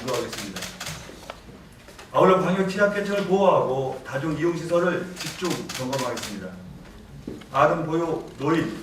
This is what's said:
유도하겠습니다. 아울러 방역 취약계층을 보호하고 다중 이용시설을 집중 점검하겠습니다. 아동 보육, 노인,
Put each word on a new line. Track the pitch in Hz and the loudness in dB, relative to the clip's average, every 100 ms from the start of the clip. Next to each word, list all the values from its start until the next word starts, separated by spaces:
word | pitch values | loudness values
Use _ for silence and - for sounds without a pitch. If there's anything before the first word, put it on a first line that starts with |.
유도하겠습니다. | 120 120 110 98 101 92 - - - - - - - - - - - - - - - | -4 -4 -4 -8 -10 -10 -10 -10 -10 -10 -14 -16 -16 -16 -16 -20 -20 -20 -20 -20 0
아울러 | - 190 185 | 6 8 8
방역 | 180 190 180 | 4 2 2
취약계층을 | 208 202 208 196 202 180 | 4 2 2 0 0 2
보호하고 | 196 190 156 131 131 131 - - | 6 6 6 4 0 -2 -6 -6
다중 | 135 156 147 | -4 -4 0
이용시설을 | 170 165 - 175 175 175 - - | 0 0 0 2 2 0 -6 -8
집중 | 156 - 180 135 - | -10 -4 -4 -4 -6
점검하겠습니다. | - 127 135 123 113 107 104 92 90 - - - - - - - - - | -6 -4 -4 -4 -6 -8 -10 -10 -12 -16 -16 -18 -20 -18 -14 -12 -14 -4
아동 | 135 156 170 156 | 4 4 4 0
보육, | 165 165 160 - - | 0 0 -4 -6 -4
노인, | 143 170 - - | 2 2 0 -4